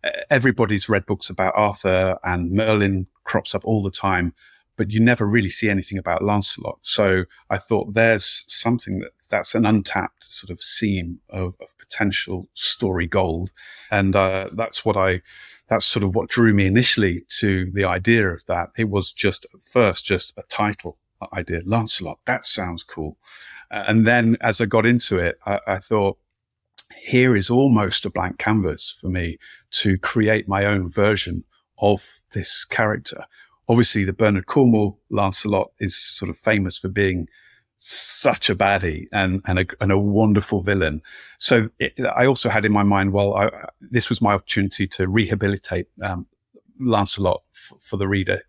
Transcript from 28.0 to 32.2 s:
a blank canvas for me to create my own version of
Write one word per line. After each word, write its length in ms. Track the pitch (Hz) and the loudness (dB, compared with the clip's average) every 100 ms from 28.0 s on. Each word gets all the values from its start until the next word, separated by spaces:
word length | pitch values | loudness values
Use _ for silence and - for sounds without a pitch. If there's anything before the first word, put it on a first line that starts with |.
| 101 | -4
a 40 | |
blank 280 | 92 90 - | -4 -4 -4
canvas 520 | - 107 90 73 - | -2 0 0 -4 -8
for 200 | - 90 | -8 -6
me 280 | 92 82 - - - _ | -4 -4 -8 -18 -20 _
to 260 | - 104 95 | -2 0 0
create 500 | - 120 107 107 - | 0 0 2 2 0
my 180 | 98 101 | 0 0
own 240 | 101 90 | 0 -2
version 540 | 82 104 104 - 82 - _ _ _ | 0 2 2 -2 -8 -10 _ _ _
of 440 | 104 101 - - | 2 2 -2 -18